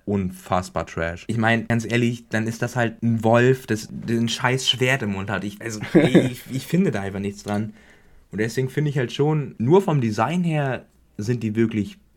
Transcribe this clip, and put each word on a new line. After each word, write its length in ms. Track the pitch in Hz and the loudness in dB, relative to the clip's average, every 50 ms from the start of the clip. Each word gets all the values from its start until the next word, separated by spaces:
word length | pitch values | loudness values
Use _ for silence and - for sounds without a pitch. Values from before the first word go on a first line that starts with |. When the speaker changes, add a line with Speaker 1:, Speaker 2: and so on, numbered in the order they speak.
| _ | _
Speaker 1:
unfassbar 800 | - 104 101 95 90 - - - - 95 92 92 - - 80 82 | -4 -2 -2 -2 -2 -6 -8 -6 -2 -2 -2 -2 -2 -4 -6 -6
trash. 380 | - - - 82 82 85 90 - - | -4 -4 -4 -4 -4 -4 -6 -6 -6
Ich 80 | 110 | -2
mein, 320 | 117 113 113 113 113 110 - | 0 2 2 2 2 2 0
ganz 160 | 117 117 110 | 0 -2 0
ehrlich, 420 | 98 117 123 120 117 117 - - - | 0 0 0 2 0 -2 -4 -6 -6
dann 160 | - 110 110 | -4 -4 -2
ist 160 | 113 110 - 120 | -4 -4 -4 -4
das 120 | 113 - | -4 -2
halt 280 | 123 117 113 - - - | 0 -2 -2 -2 -2 0
ein 200 | 117 117 113 113 | 0 0 2 4
Wolf, 440 | 113 117 117 120 127 131 131 - | 6 6 6 8 6 4 4 2
das, 220 | - 110 107 - - | -2 -4 -4 -4 -8
der 280 | - - - 107 117 117 | -12 -8 -4 -2 0 0
ein 120 | 117 117 | 0 0
scheiß 360 | - - - 123 127 131 - | -2 0 0 0 0 0 0
Schwert 360 | - - 127 127 127 135 131 113 | -2 0 2 2 2 2 2 0
im 100 | 104 98 | -2 -4
Mund 160 | 95 98 101 | -4 -4 -4
hat. 140 | 101 92 98 | -4 -4 -4
Ich, 160 | 104 - - | -6 -8 -8
also, 200 | 113 117 107 107 - - | -10 -10 -8 -8 -2 2
Speaker 2:
<laughs> 60 | - | 4
Speaker 1:
ich, 480 | 165 147 127 127 160 123 127 123 - - - | 4 6 6 6 6 4 4 -2 -8 -10 -8
ich 160 | 123 131 - | -8 -8 -6
finde 240 | - - 175 196 160 | -2 0 2 2 2
da 120 | 104 101 98 | 0 -2 -4
einfach 180 | 98 98 98 | -6 -6 -4
nichts 220 | 98 101 101 - - | -6 -6 -6 -8 -6
dran. 320 | 104 104 104 110 107 - - - - - _ _ _ - - _ _ - | -4 -2 -2 -2 -4 -8 -14 -20 -20 -20 _ _ _ -20 -20 _ _ -4
Und 80 | 101 | -4
deswegen 300 | 110 117 - 131 131 131 | -2 -2 -2 -2 -4 -2
finde 180 | - 147 151 147 | -2 -2 -2 0
ich 60 | 135 | 0
halt 160 | 147 120 120 - | -2 -2 -2 -2
schon, 420 | - 143 151 156 151 139 101 - - | 0 0 2 0 0 -2 -4 -6 -2
nur 240 | 110 131 170 202 196 | 2 4 4 4 4
vom 180 | 190 156 139 | 4 2 2
Design 420 | 117 113 107 113 110 135 170 180 175 | 2 0 0 0 0 0 0 0 0
her 440 | 170 156 151 143 135 123 - - _ _ _ _ _ _ - | 0 0 0 0 -2 -4 -6 -8 _ _ _ _ _ _ -6
sind 240 | 104 113 123 113 113 | -4 -2 -2 -2 -2
die 120 | 110 104 | -2 0
wirklich 440 | 113 113 113 107 107 98 - - - _ _ _ | 2 2 2 2 -2 -4 -4 -8 -16 _ _ _